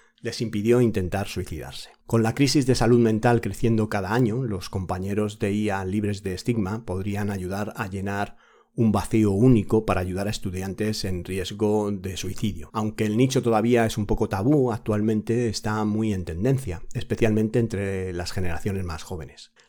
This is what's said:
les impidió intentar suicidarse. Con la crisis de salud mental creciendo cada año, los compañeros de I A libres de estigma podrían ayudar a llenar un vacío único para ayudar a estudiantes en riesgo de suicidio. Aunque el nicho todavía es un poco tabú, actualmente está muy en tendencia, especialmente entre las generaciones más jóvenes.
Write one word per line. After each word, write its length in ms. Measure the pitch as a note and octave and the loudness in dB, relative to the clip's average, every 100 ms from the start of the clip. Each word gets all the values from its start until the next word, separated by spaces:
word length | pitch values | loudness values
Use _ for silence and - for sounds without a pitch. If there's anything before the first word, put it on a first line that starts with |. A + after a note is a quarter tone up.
| _ _ | _ _
les 180 | A2 - | -10 -6
impidió 400 | A#2 G#2 G#2 A#2+ | -4 0 4 6
intentar 480 | A#2+ G2+ F2+ F#2+ G2+ | 4 2 -2 -2 -4
suicidarse. 640 | - - - - - - _ - | -6 -8 -8 -10 -12 -16 _ -2
Con 180 | A2+ | 2
la 100 | A2 | 2
crisis 320 | A#2+ C#3+ D3+ B2+ | 4 4 4 4
de 100 | B2+ | 4
salud 240 | A2+ B2 | 6 6
mental 420 | A2+ G#2+ A#2+ A#2 | 6 4 4 2
creciendo 480 | A2 G2 A#2 A2 G#2+ | 0 -2 2 2 0
cada 240 | G#2 F#2+ | -2 -2
año, 300 | A#2 B2 A2+ | 2 2 0
los 260 | C3 F#2+ - | -4 -6 -6
compañeros 680 | G#2 F2+ F#2 F#2+ G2+ G#2 G#2 | -6 -4 -4 -4 -2 -2 -2
de 120 | G#2 | -2
I 180 | G#2 G#2+ | 0 0
A 140 | G2 | -2
libres 400 | F#2+ G#2 G#2 G2+ | -2 -2 0 -2
de 100 | G2 | -6
estigma 520 | F2+ - A2+ F#2+ - - | -4 -2 0 0 -4 -6
podrían 440 | F#2 G2 G2+ G#2 | -6 -4 -4 -4
ayudar 440 | G2+ F2+ F#2+ G#2 - | -4 -4 -6 -6 -6
a 120 | G2 | -8
llenar 500 | F#2+ G2 G2+ G2+ - _ _ _ - | -6 -4 -4 -4 -8 _ _ _ 0
un 180 | A2 | 2
vacío 380 | G#2+ F2+ A2+ G#2+ | 2 2 2 4
único 540 | G2 B2 A#2+ G2 A2 G#2+ | 6 6 6 6 2 2
para 140 | F#2 | 0
ayudar 280 | F#2 F#2 G2+ | 0 -4 -4
a 20 | |
estudiantes 760 | G#2+ G2+ F#2 F#2+ F2+ G#2+ G#2+ | -4 -6 -6 -6 -4 -4 -2
en 220 | G2+ F2+ E2+ | -4 -4 -4
riesgo 680 | F#2+ F2+ G2+ G#2+ G#2+ G#2 | -6 -6 -2 2 2 0
de 240 | G2+ F#2+ F#2 | -4 -6 -6
suicidio. 540 | F#2+ G2 A2 E2+ - | -6 -4 -4 -4 -8
Aunque 340 | G#2+ G#2+ G#2+ G#2+ | -4 -4 -2 0
el 120 | G#2+ | 2
nicho 240 | C3 C3 | 2 2
todavía 440 | A#2+ A2 A2+ A#2+ A2+ | 2 2 4 4 2
es 120 | - | 0
un 80 | G2+ | 0
poco 240 | G#2+ G#2+ | 0 0
tabú, 420 | G2 G#2+ D3+ B2+ | 0 2 4 2
actualmente 800 | G#2 - G#2+ G#2+ A2 G#2+ A#2 A#2+ | 0 -2 0 2 0 0 0 -2
está 340 | G2+ A2 G#2+ | -2 -4 -2
muy 300 | G#2+ G#2+ A2 | -2 0 -2
en 100 | G2 | -2
tendencia, 600 | E2+ E2 A2 C3+ A2+ E2 - | -4 -2 0 0 -2 -8 -8
especialmente 640 | - - A2 A2+ G#2+ A2 A#2+ | -8 -4 0 2 2 2 0
entre 540 | A#2 F#2+ G2 G2 F#2 | 0 -2 -4 -4 -6
las 180 | F2 E2+ | -6 -6
generaciones 540 | - F2+ E2 G#2 F#2+ F2+ | -2 -2 -2 -2 -4 -6
más 180 | E2 | -8
jóvenes. 480 | - F2+ D2+ - - _ | -10 -10 -12 -16 -20 _